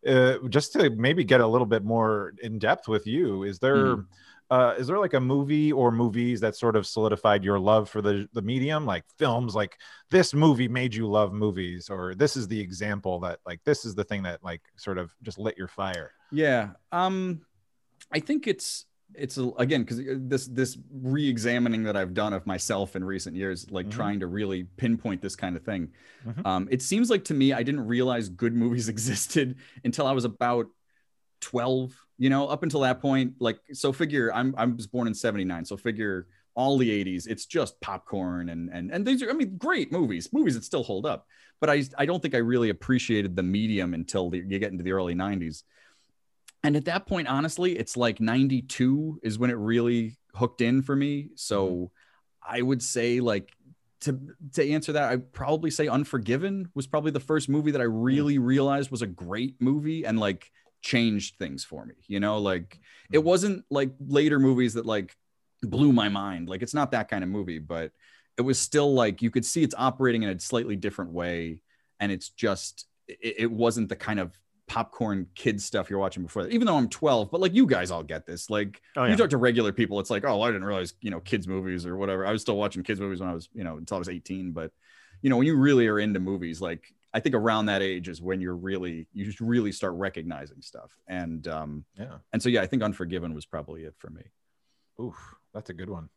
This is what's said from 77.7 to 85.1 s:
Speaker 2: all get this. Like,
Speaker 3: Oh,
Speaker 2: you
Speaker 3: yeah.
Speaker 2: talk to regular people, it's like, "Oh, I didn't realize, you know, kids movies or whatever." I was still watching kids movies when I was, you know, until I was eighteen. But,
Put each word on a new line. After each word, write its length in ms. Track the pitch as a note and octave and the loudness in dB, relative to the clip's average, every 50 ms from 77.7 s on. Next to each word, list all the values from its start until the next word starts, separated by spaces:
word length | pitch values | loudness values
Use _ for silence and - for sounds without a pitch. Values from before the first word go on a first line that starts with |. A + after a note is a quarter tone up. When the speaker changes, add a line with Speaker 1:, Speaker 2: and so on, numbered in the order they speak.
| C3 F#2 F2+ F2 | 6 2 2 -2
Speaker 2:
all 120 | F2+ E2 D#2+ | -4 -6 -6
get 240 | D2 D#2+ D#2 - | -6 -8 -8 -8
this. 240 | - E2+ F2 - - | -10 -12 -12 -6 -4
Like, 320 | A2 G#2 G#2 G2 G2+ - _ _ _ C#3+ | -2 -2 -2 -2 -6 -14 _ _ _ 0
Speaker 3:
Oh, 60 | B2+ | 4
Speaker 2:
you 60 | B2 A2 | 4 6
Speaker 3:
yeah. 40 | |
Speaker 2:
talk 140 | G3+ A3+ E3 | 6 4 4
to 80 | C#3+ B2+ | 4 4
regular 340 | A#2 B2+ A#2 A#2 A2+ G#2 F#2+ | 4 4 6 4 2 2 2
people, 260 | - A2+ - G2+ G2+ | 0 0 0 2 -2
it's 120 | F#2+ - | -2 0
like, 160 | A#2 G2+ G2+ | -2 -2 0
"Oh, 160 | C#3+ A#2 G2+ A2 | 0 0 2 2
I 60 | B2 | 0
didn't 160 | A2+ G2 F#2+ | 0 -2 -2
realize, 260 | G2+ G#2 F#2+ F2+ F2 - _ | -4 -2 -4 -4 -6 -8 _
you 100 | - A2 | -8 -8
know, 100 | F#2 E2 | -8 -8
kids 280 | E2+ - - G#2+ F2 F2+ | -6 -2 -2 -2 -2 -2
movies 380 | F#2+ F#2+ F#2+ F#2 F2+ F2+ E2+ | -4 -4 -4 -4 -4 -4 -4
or 100 | F2 F2 | -6 -6
whatever." 300 | F#2+ G2 G2 F#2+ F#2+ F#2+ | -4 -2 -2 -2 -2 -2
I 60 | G2 G#2+ | -2 -2
was 100 | A2 - | -2 -2
still 160 | - A2 G2+ | -2 -2 0
watching 240 | G#2 G2+ - F#2 F2+ | 0 -2 -2 -6 -4
kids 180 | - - F#2+ | -4 -4 -4
movies 180 | G2+ G2 F#2+ F2+ | -4 -6 -6 -6
when 100 | F#2+ F#2 | -6 -6
I 20 | F2 | -6
was, 160 | E2 E2 - _ | -8 -10 -12 _
you 100 | A2+ G2 | -12 -10
know, 140 | E2+ D#2+ D#2 | -10 -10 -10
until 180 | E2 E2+ G#2+ | -10 -6 -6
I 20 | F#2+ | -6
was 100 | F2 F2 | -6 -6
eighteen. 420 | F2+ F2 - - F#2+ F#2+ F#2 F2+ E2+ | -10 -12 -10 -8 -8 -8 -6 -8 -8
But, 180 | E2 D#2+ D#2+ _ _ _ _ _ - - _ | -8 -10 -10 _ _ _ _ _ -20 -20 _